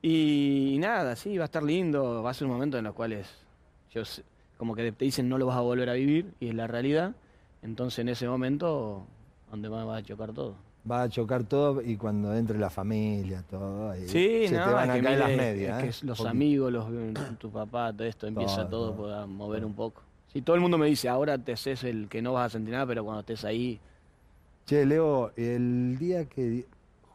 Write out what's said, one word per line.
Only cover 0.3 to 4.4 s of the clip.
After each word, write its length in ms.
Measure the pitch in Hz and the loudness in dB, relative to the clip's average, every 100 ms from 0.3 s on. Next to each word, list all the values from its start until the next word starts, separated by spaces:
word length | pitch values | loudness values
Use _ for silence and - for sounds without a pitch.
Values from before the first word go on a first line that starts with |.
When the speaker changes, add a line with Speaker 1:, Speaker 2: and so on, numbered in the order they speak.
| 147 143 139 135 139 | 4 4 4 4 2
Speaker 1:
nada, 340 | 190 226 143 117 | 2 0 0 -2
sí, 220 | 202 196 | -4 -2
va 80 | 156 | -2
a 0 | |
estar 180 | 170 | 0
lindo, 580 | 147 170 180 147 127 117 | 2 2 2 2 2 0
va 100 | 117 | -2
a 20 | |
ser 120 | 127 139 | -2 -2
un 60 | |
momento 240 | 123 143 131 | 0 0 -2
en 60 | |
los 100 | 107 | -4
cuales 340 | 101 113 107 95 - - _ _ _ _ | -4 -4 -4 -8 -16 -20 _ _ _ _
yo 140 | 113 | -8
sé, 200 | 107 - - _ | -8 -10 -16 _